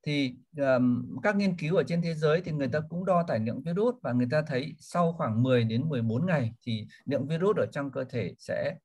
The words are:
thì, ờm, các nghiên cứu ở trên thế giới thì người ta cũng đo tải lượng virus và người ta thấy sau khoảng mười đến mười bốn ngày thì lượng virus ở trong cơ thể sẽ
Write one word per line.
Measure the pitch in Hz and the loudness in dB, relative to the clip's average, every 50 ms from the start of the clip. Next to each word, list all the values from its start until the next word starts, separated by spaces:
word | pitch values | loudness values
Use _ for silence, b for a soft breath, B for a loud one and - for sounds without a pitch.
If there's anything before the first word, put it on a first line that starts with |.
| _ | _
thì, | 156 147 143 139 127 123 - _ _ _ | -2 0 0 0 -2 -4 -8 _ _ _
ờm, | 151 139 135 131 123 127 123 123 120 123 - - 123 - | -2 2 4 4 4 4 4 2 2 -2 -6 -8 0 0
các | 202 208 | 2 2
nghiên | 202 202 190 175 | 2 2 0 0
cứu | 175 151 151 180 | 0 -2 0 2
ở | 190 147 | 2 2
trên | - 170 170 170 | 2 0 0 0
thế | 170 165 | -2 -2
giới | 151 156 151 151 175 | 0 2 2 2 2
thì | 185 180 156 | 0 -2 -4
người | 147 139 127 | -2 -2 0
ta | 120 151 156 - | -2 -2 -4 -4
cũng | 170 175 190 | -6 -6 0
đo | 190 185 175 170 | 2 2 2 2
tải | 170 143 110 | 2 0 0
lượng | 110 113 - - 143 | 0 -2 -4 -4 -4
virus | 160 170 185 214 247 240 - - | -4 -2 0 0 0 0 -2 -4
và | 131 123 | -2 0
người | 123 123 123 | 0 0 2
ta | 147 151 151 | 2 0 0
thấy | 151 143 123 - 82 - - | 0 -2 -4 -4 -4 -10 -16
sau | - - - 175 170 165 165 | -18 -6 0 0 0 0 0
khoảng | - 160 123 110 110 123 | -2 -2 -2 2 2 4
mười | 131 127 123 117 | 4 6 4 4
đến | 110 110 120 143 160 | 2 0 0 0 0
mười | 151 123 113 | 0 0 0
bốn | 113 110 123 165 | 0 0 0 0
ngày | 185 170 147 123 113 - _ _ | 0 0 0 0 -2 -6 _ _
thì | 120 113 107 107 104 B B B | -6 -6 -6 -6 -10 B B B
lượng | - 139 135 143 | -4 -2 -2 -2
virus | 139 165 160 180 202 214 | -2 -2 0 0 0 2
ở | 160 120 | 0 0
trong | 101 - 147 143 139 | -2 -2 -6 -6 -6
cơ | 131 139 131 | -6 -8 -8
thể | 123 - 120 98 - - _ | -6 -4 -6 -4 -6 -8 _
sẽ | - - - - - - - - | -10 -6 -4 -4 -4 -4 -6 -8